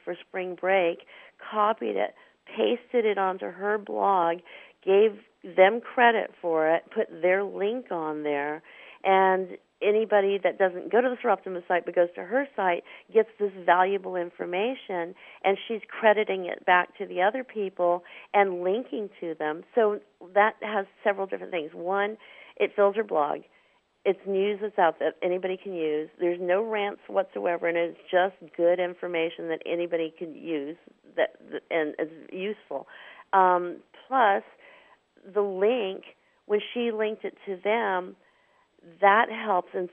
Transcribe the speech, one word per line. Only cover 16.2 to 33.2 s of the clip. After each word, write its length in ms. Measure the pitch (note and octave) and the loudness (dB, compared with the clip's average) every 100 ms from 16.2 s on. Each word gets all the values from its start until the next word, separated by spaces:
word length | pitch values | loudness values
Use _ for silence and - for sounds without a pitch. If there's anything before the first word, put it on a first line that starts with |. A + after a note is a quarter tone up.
| G#3 F#3+ F3 | 0 -4 -6
it 200 | - - | -4 4
back 320 | F3+ - - | 4 4 -6
to 80 | F3+ | -8
the 160 | F3+ | 0
other 220 | F#3+ C4 | 0 0
people 640 | B3 A3 F#3+ F#3+ F3 F3 - - - | -6 -6 -6 0 0 0 -4 -20 -2
and 300 | G3+ G3 F3 | 2 2 0
linking 460 | F3+ G#3+ B3 C4 G3 - | -2 -2 -4 -8 -10 -10
to 160 | E3+ D#3 | -10 -6
them. 260 | D3+ D#3 - B3 | -6 -6 -4 2
So 240 | G#3+ G#3 - _ F3 | 2 0 -8 _ -2
that 200 | G3 G#3+ - | 2 2 0
has 240 | G#3 G#3+ G3 _ | -4 -4 -6 _
several 240 | G#3+ G3 F#3+ | -4 -2 -4
different 240 | F#3+ F#3 | -6 -6
things. 200 | F3+ D3+ | -8 -8
One, 420 | F3 F3 G3 G3+ A3 - - - - | -8 -4 -2 -2 -6 -16 -20 -20 -4
it 160 | G3 | -2
fills 220 | - G3+ G3+ | 4 4 2
her 80 | |
blog. 380 | G#3+ E3 D3 C#3+ - _ _ _ _ _ F3 | -2 0 0 -4 -10 _ _ _ _ _ -2
It's 140 | F#3 F#3+ | -2 -2
news 340 | F#3+ G3+ G3+ | 0 0 -2
that's 180 | G#3 - | -4 2
out 200 | E3 - | 2 2
that 160 | D3 - | -4 -2
anybody 360 | F3+ F3+ F#3 F#3 | -2 -2 -4 -6
can 120 | G3+ | -8
use. 360 | F3 D#3 D3+ D#3 - | -4 -2 -2 -6 -4
There's 200 | F3 F3 | -2 -2
no 220 | F3+ F#3+ | 0 0
rants 380 | A3+ G#3+ G3+ F#3 - | 0 -2 -4 -6 -4
whatsoever, 600 | G3 F#3+ G3+ G3 E3+ E3+ | -2 -2 -4 -4 -2 -2
and 100 | E3+ | 0
it's 220 | E3+ - - | -2 -6 -2
just 260 | F3+ F#3+ F#3 D#3+ - | 0 0 -4 -14 0
good 240 | E3+ F3+ | 2 2
information 720 | F3+ F3+ F3+ E3+ E3 E3+ E3+ | 0 -6 -6 -4 -4 -6 -8
that 100 | D#3+ - | -8 -4
anybody 480 | E3+ F3 E3+ D#3+ - | -4 -4 -4 -6 -8
can 160 | E3+ | -14
use 440 | C#3 E3 D3+ C#3+ E3 - _ E3 E3 | -12 -6 -6 -6 -12 -20 _ _ -4
that, 200 | - - - D3+ - | -4 -4 -14 -14 -6
and 240 | E3 D3+ - | -4 -4 -4
is 100 | D#3+ D#3+ - | -8 -10 -16
useful. 560 | F#3 G3 G#3 _ - - - - - | -10 -8 -10 _ -12 -12 -20 -20 -20